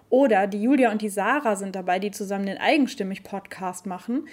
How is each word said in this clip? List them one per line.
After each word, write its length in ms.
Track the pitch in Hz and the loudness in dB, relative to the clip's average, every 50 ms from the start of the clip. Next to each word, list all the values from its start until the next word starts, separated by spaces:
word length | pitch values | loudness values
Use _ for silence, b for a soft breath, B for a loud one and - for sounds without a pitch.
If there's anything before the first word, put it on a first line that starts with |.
| B - | B 2
Oder 380 | 240 254 277 247 214 190 202 202 | 4 4 6 6 4 4 2 2
die 120 | 208 208 | 0 0
Julia 300 | 208 254 294 269 254 220 | 2 2 4 4 4 4
und 120 | 214 208 | 2 0
die 60 | 214 208 | -4 -4
Sarah 460 | 196 202 190 220 269 294 294 226 202 | -2 -2 0 0 0 0 0 0 -2
sind 220 | 190 202 196 185 | -2 -4 -8 -8
dabei, 240 | 190 180 185 180 190 | -6 -2 -2 -2 0
die 100 | 202 202 | -2 -4
zusammen 360 | 202 - 208 190 202 190 196 | -6 -6 -6 -6 -4 -4 -4
den 120 | 196 190 - | -4 -4 -2
Eigenstimmig-Podcast 1300 | - 214 294 311 262 - - - 196 190 196 - - - 202 196 - - - - 190 180 180 - - | 2 2 4 4 2 0 -2 -6 -6 -6 -6 -10 -12 -10 -10 -10 -10 -10 -12 -8 -8 -8 -8 -8 -10
machen. 400 | 196 180 185 - - 240 294 320 B | -10 -10 -10 -6 -4 -4 -4 -6 B